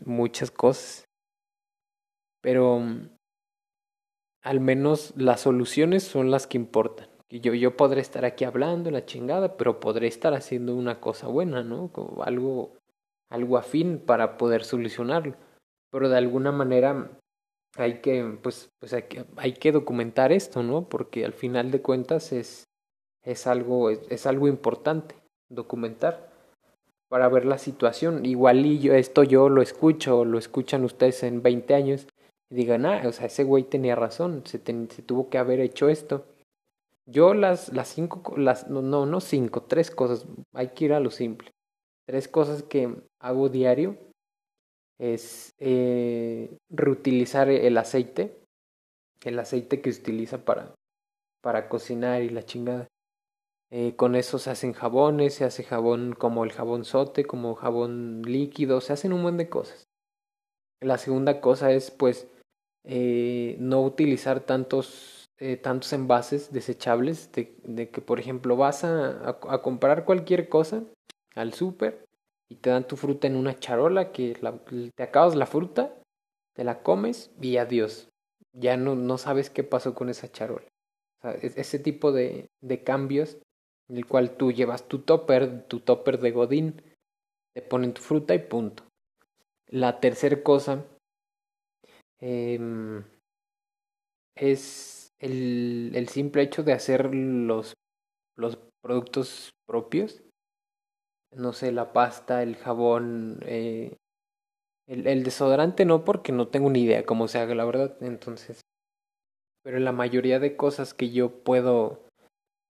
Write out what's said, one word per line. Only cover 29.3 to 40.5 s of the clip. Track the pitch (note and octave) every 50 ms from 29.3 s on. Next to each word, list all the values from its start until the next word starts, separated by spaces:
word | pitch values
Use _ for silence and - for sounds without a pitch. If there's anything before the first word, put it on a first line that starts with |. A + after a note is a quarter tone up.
| C3 C3 C3+ C#3
lo | C3+ C3+
escucho, | B2 - - - D#3 D#3+ D#3 D#3 - C3+ B2 A#2+
o | A#2+
lo | A#2 A2+
escuchan | A2+ A2 - - C#3 B2+ - - C3+ B2+
ustedes | A#2 - - C3 B2+ B2 - -
en | A#2+ A#2+ A#2+
veinte | A#2+ B2 B2 A#2+ A#2+ - C#3+
años, | C#3+ C#3 C3+ C#3 C3+ C#3 - _ _ _ _ _ _ _ -
y | B2+
digan, | B2 A#2+ A#2 A#2 A#2 B2+
"Ah, | C3+ G#3 - B2+
o | A#2+
sea, | A#2 - A#2+
ese | A#2 - - C#3+
güey | C3+ C#3 C3+ C3
tenía | - - C3+ C3 B2 A#2+
razón, | A#2 A#2 A2+ - - E3+ F3+ E3 C3+ B2
se | - - A#2
ten-, | - - A#2 A#2 A#2 A2+
se | - -
tuvo | B2 - B2 B2+ C3+ C#3
que | -
haber | C3 B2 B2 B2+ C3
hecho | C3 B2 - - - D3
esto". | D#3 D3+ - - C#3+ C#3 - - _ _ _ _ _ _ _ _ _ _ _ _ _ _ _
Yo | B2+ A#2+ C#3+ E3 F#3 G3+
las, | G#3 G3+ F#3+ F3+ - - - B2+
las | B2+ B2+
cinco | - - D#3 E3 E3+ - F3+
co-, | - - -
las, | C#3+ C#3 C3 B2+ - - -
no, | C#3 C3+
no, | C3+ C3+ C#3+ C#3+ C#3
no | C#3+ E3 F#3+
cinco, | - - D#3 C#3 B2 A2 - A#2+ -
tres | - - D#3+ D#3+ -
cosas, | - - B2+ A#2+ B2 A2+ - - - - - _